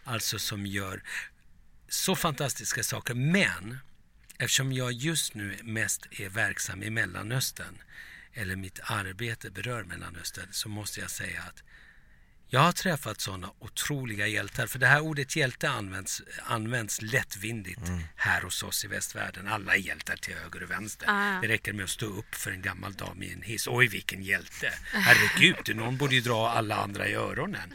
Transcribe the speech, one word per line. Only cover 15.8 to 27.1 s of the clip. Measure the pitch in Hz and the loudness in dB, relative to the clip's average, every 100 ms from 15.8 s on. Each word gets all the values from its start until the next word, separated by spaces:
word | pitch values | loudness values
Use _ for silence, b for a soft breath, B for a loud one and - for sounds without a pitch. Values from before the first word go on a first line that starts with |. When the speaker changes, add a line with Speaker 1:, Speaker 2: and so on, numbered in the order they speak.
| 98 95 95 - - - | -2 -6 -4 -6 -8 -10
Speaker 1:
används | - 117 110 123 104 - | -2 0 0 0 -2 -4
lättvindigt | 110 120 - 95 107 117 92 90 85 | 0 0 0 -4 -4 -4 -6 -6 -2
Speaker 2:
Mm. | 90 80 - | -2 -2 -2
Speaker 1:
här | - 92 | 2 2
hos | 92 - | 0 -4
oss | 95 - 101 | -2 -4 -2
i | |
västvärlden. | 101 - 107 98 92 98 | -4 -4 -4 -6 -6 -4
Alla | 110 92 95 | -2 2 2
är | |
hjältar | 92 - - - | 2 -6 -6 -6
till | - 87 | -6 -8
höger | 85 - | -8 -8
och | 87 | -6
vänster. | - 107 - - | -4 -4 -4 2
Speaker 3:
Ah. | 202 143 185 | 2 4 2
Speaker 1:
Det | 110 | 2
räcker | 110 - | 0 0
med | 101 | -4
att | 92 | -4
stå | - 107 | -2 -4
upp | 95 - - | -4 -8 -6
för | 104 | -4
en | 95 | -4
gammal | 95 92 98 | -4 -4 -6
dam | 95 95 90 | -6 -8 -6
i | 92 | -8
en | 90 | -8
hiss. | 87 110 - | -6 -4 2
Oj, | 123 123 | 6 6
vilken | 101 - 95 | 4 -4 -4
hjälte. | 95 98 - - 139 - - | 0 -2 -2 -6 -4 -4 -2
Herregud, | 208 185 120 104 - 160 - - 110 | 4 8 10 8 8 8 6 0 -2
någon | 117 131 | 0 0
borde | 143 131 | 4 4
ju | |
dra | 117 113 113 | 4 4 4
alla | 117 104 104 | 2 2 0
andra | 101 101 | 0 0
i | 98 | 0